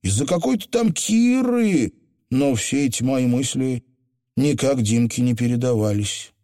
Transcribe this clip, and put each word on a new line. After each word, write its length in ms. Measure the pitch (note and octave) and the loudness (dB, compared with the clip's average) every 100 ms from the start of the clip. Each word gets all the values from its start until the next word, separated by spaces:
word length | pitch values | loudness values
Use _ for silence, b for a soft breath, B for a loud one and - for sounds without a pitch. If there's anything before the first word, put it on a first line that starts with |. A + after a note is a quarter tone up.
из-за 240 | F#2+ G2+ C#3 | -2 -2 0
какой-то 420 | F3 C4 B3 - | -2 0 -2 -2
там 240 | A#3+ A3+ | 0 0
Киры. 1000 | D#3+ - A3 A#3+ B3+ B3+ A#3+ A3 E3+ A2 _ _ _ _ | -2 0 2 4 2 0 0 2 2 0 _ _ _ _
Но 240 | C3 C#3+ | 0 0
все 320 | B2 - C#3 C#3+ | 0 -2 0 0
эти 160 | - | -2
мои 240 | B2 C3+ B2+ | -2 0 2
мысли 560 | B2 C3+ C3+ C3 B2 _ _ _ _ _ - | 0 -2 -2 -2 -4 _ _ _ _ _ -2
никак 460 | C#3+ C3+ C3 C3+ | 0 2 0 0
Димке 400 | G#2 A#2 A#2+ - | 2 2 2 0
не 120 | B2 | 0
передавались. 960 | A2+ A#2+ A#2+ B2+ A#2 G#2+ G#2 G#2 - - _ | 0 0 0 0 0 0 -2 -4 -8 -14 _